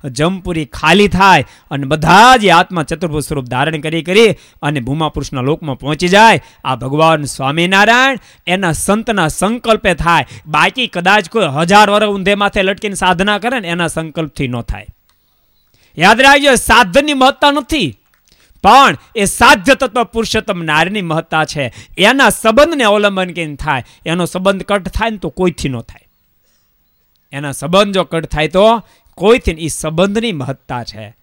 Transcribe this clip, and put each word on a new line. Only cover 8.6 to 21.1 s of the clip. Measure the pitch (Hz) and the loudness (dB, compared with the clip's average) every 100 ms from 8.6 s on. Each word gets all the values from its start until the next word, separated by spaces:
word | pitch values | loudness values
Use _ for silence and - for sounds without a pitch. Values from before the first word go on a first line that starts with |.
| 185 | -2
સંતના | 156 - 208 226 202 160 | -4 -2 -2 -2 -2 -2
સંકલ્પે | - 196 233 226 214 202 | -2 -4 -4 -2 0 0
થાય, | 170 156 170 - - - | 0 0 0 -2 -12 -4
બાકી | 147 175 254 240 | 0 0 0 -6
કદાચ | 180 175 208 175 | -2 2 2 0
કોઈ | 226 170 | -2 -2
હજાર | 135 170 202 208 | -2 2 4 4
વર્ષ | 208 214 | 2 0
ઊંધે | 202 190 202 | -2 -2 0
માથે | 202 214 | 0 0
લટકીને | 190 196 214 190 | -2 -4 -8 -2
સાધના | 185 175 196 208 | 0 0 0 -2
કરે | 226 254 | -2 -6
ને, | 180 | -6
એના | 170 170 | -4 -4
સંકલ્પથી | 160 160 170 156 - 135 | -4 -8 -8 -10 -6 -6
ન | 123 | -6
થાય. | 113 101 101 _ _ _ _ _ _ _ _ _ _ - | -8 -12 -14 _ _ _ _ _ _ _ _ _ _ 0
યાદ | 175 226 | 2 6
રાખજો, | 269 285 285 247 | 6 6 4 2
સાધનની | - 226 214 180 302 | 4 2 4 2 0
મહત્તા | 277 254 - 294 | 2 2 4 0
નથી, | 285 - 311 165 104 _ _ _ _ _ _ | 0 -4 -4 -4 -8 _ _ _ _ _ _
પણ | 196 254 262 156 _ 233 | 4 6 6 0 _ -4
એ | 196 | -4
સાધ્ય | - 240 254 185 262 | 2 4 4 2 0
તત્વ | 254 247 | 0 -2
પુરુષોત્તમ | 233 226 220 - - 180 | -4 -4 -4 -4 -4 -8
નારાયણની | 160 151 170 214 | -2 0 0 -2
મહત્તા | 170 | -4